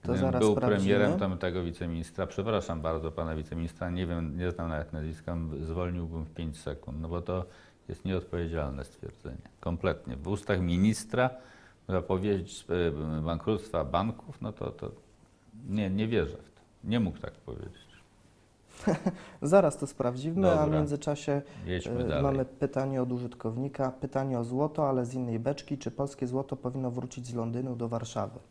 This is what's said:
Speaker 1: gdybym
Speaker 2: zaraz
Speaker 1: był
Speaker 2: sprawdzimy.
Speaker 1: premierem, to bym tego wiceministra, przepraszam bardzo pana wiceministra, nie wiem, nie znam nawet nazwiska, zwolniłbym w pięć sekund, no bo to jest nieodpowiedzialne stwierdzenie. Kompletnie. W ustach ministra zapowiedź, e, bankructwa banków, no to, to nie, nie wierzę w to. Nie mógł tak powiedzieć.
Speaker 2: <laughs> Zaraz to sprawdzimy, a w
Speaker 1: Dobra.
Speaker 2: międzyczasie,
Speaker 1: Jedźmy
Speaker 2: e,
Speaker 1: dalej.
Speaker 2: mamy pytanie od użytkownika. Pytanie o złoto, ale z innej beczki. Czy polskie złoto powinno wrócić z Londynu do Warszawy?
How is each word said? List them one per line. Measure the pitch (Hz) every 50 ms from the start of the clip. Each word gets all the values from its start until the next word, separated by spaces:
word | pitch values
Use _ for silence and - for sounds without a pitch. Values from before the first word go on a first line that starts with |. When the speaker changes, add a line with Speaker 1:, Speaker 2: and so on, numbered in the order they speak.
| -
Speaker 1:
gdybym | - 123 123
Speaker 2:
zaraz | 135 131 - 123
Speaker 1:
był | 110 107
Speaker 2:
sprawdzimy. | 104 - 123 120 104 98 95 98 101
Speaker 1:
premierem, | 101 104 101 95 95
to | 104 95
bym | 92
tego | 85 - 90 87 92 87
wiceministra, | 87 85 - 90 87 85 82 82 - - - 92
przepraszam | 85 - - 98 113 110 98 - - 87 80
bardzo | 78 80 80 80 80 80
pana | 78 - 82 80 80
wiceministra, | 78 78 - 82 82 82 82 - - - 87
nie | 87 90 92
wiem, | 85 85 85 82 78 71
nie | 87 90 90
znam | 87 - 85 82
nawet | 80 76 73 - -
nazwiska, | 78 76 78 80 80 - - 87 85 82 80 78 69
zwolniłbym | 78 80 82 87 90 90 87 87 85 80 80 82 78
w | 76 -
pięć | - 85 80 73 -
sekund, | - 73 71 73 - - 71 76
no | 80 82
bo | 85 87
to | 85 - 90 92 87 - - - - - - _ _ -
jest | - - -
nieodpowiedzialne | 95 95 90 - - - 87 85 82 82 82 73 69 67 69 65
stwierdzenie. | - - - - - - - - - - - - - - -
Kompletnie. | - - 85 82 - 92 80 - - - 62
W | 67 73
ustach | 87 104 - - - - 90
ministra | 87 87 87 90 95 110 110 - - - - 123 127 127 127 - - - - - - - - _ _ -
zapowiedź, | 92 92 87 - 95 92 95 104 101 95 - - - - - - 85 90 87 85 71 73 78 78 78
e, | 78
bankructwa | 78 80 85 80 - 110 110 101 - - - 85 76
banków, | 67 65 85 98 113 113 - - - 143 -
no | - 107 107
to, | - - -
to | - - - - - - - - - _ - _ _ _ _ - - - - -
nie, | 98 107 104 92
nie | 95 101 110
wierzę | 113 117 104 78 69 -
w | - - -
to. | - - - _ _ _ -
Nie | - 110 120
mógł | 107 90 - -
tak | - - -
powiedzieć. | - - - 58 - - - - - - - - - - _ _ - _ - _ _ - _ _ _ _ - - -
Speaker 2:
<laughs> | - 208 - - - 185 - - - - - -
Zaraz | - 143 175 202 185 151 -
to | - 143
sprawdzimy, | - - - - 120 123 127 135 160 170 190 190 180
a | 165
w | 156
Speaker 1:
Dobra. | 151 151 156 156
Speaker 2:
międzyczasie, | 151 143 147 143 - 156 147 143 - - 143 143 139 - - - -
Speaker 1:
Jedźmy | 87 92 90 - - 120 120
Speaker 2:
e, | 123
Speaker 1:
dalej. | 117 76 - 139
Speaker 2:
mamy | 139 135 135 131
pytanie | 127 - - 147 139 - 139 135 135 135 131
od | 123 123
użytkownika. | 123 123 123 117 - - - 113 110 120 135 139 135 - 135 131
Pytanie | 127 131 - 139 - 139 135 135 131 120
o | 117
złoto, | 117 127 131 147 156 156 - 151 139
ale | 135 127 123
z | 120 127
innej | 131 127 120 113 113
beczki. | 117 139 143 139 - - 147
Czy | 135 - 117
polskie | 113 - 139 139 - - 135
złoto | 123 127 135 139 - 139
powinno | 123 - 127 127 135 131 123
wrócić | 120 127 127 127 - 131 120
z | 123 120
Londynu | 120 117 113 113 123 127 131 123
do | 117 117
Warszawy? | 113 117 113 113 113 - 110 104 104 110 104 - -